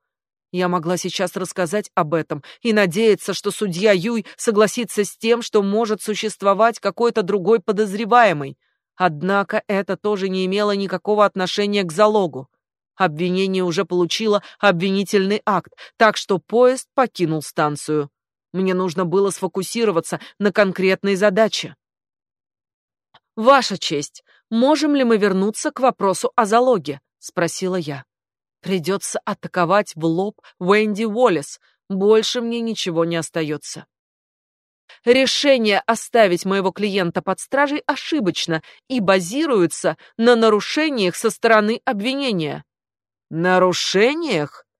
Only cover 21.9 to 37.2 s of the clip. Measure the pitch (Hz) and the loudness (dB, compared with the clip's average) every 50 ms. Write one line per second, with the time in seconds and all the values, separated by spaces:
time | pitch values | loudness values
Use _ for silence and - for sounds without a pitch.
21.9 | _ _ _ _ _ _ _ _ _ _ _ _ _ _ _ _ _ _ _ _ | _ _ _ _ _ _ _ _ _ _ _ _ _ _ _ _ _ _ _ _
22.9 | _ _ _ _ _ _ _ _ _ - 214 247 285 269 - - 202 170 - - | _ _ _ _ _ _ _ _ _ 0 4 6 6 6 4 0 -4 -6 -6 -6
23.9 | 165 143 151 - - - _ _ _ _ _ _ 220 226 240 277 311 285 302 302 | -6 -6 -6 -8 -14 -20 _ _ _ _ _ _ 0 2 2 2 2 2 2 2
24.9 | 294 277 262 233 226 208 202 202 185 190 190 214 214 - - 302 - - 254 254 | 2 2 2 2 2 2 2 2 2 0 0 -2 -2 -4 -6 -6 -2 0 0 0
25.9 | 220 - 202 196 185 - - - - - 226 196 214 233 247 262 247 196 135 151 | 0 0 0 -2 0 -2 -4 -2 0 0 0 2 2 2 4 4 2 0 -2 -6
26.9 | 143 143 _ _ _ _ - - - 185 170 165 - - 190 180 185 185 160 147 | -10 -12 _ _ _ _ -20 -10 -4 -2 -2 -2 -2 -4 -4 -4 -4 -4 -6 -6
27.9 | 143 139 131 _ _ _ _ _ _ _ _ _ _ _ - 170 196 185 147 170 | -10 -12 -14 _ _ _ _ _ _ _ _ _ _ _ -6 -4 -4 -2 -2 -2
28.9 | 196 196 - - - 208 - - 202 - - 170 - 185 175 160 185 208 208 - | -2 -4 -4 -6 -8 -6 -6 -6 -8 -8 -10 -6 -2 -2 0 2 2 0 0 -2
29.9 | - 160 156 165 165 170 190 214 214 _ _ - _ - 185 175 202 208 220 214 | -4 -4 -2 -2 0 0 -2 -4 -8 _ _ -20 _ -4 0 2 2 4 2 0
30.9 | 208 185 226 226 202 233 254 233 180 151 - - - - _ _ _ _ _ - | -2 -2 -4 -2 0 2 2 2 2 0 -2 -6 -14 -20 _ _ _ _ _ -8
31.9 | 196 190 196 208 220 220 220 - - 247 233 233 233 233 233 226 220 - - 190 | -4 0 4 4 4 4 4 0 -2 -4 -4 -4 -4 -4 -4 -4 -6 -6 -6 -4
32.9 | 165 165 165 170 170 165 156 - - 170 160 147 151 147 - - - - - _ | -2 -2 0 0 -2 -4 -6 -6 -6 -4 -4 -4 -6 -8 -10 -12 -16 -16 -18 _
33.9 | _ _ _ _ _ _ _ _ _ _ _ _ _ _ _ _ _ _ _ _ | _ _ _ _ _ _ _ _ _ _ _ _ _ _ _ _ _ _ _ _
34.9 | - _ - 233 247 262 269 240 - - - 285 269 247 226 214 202 190 - - | -20 _ 2 4 4 4 4 2 0 2 4 4 4 4 4 2 2 2 2 0
35.9 | 226 214 - - - 233 220 190 175 170 - 190 190 196 185 190 180 - 202 214 | -2 -2 -2 0 4 4 4 4 4 0 -2 -2 -2 0 0 -2 -2 -2 -4 -2
36.9 | 190 196 180 170 165 180 | -2 -2 -2 -2 -4 -4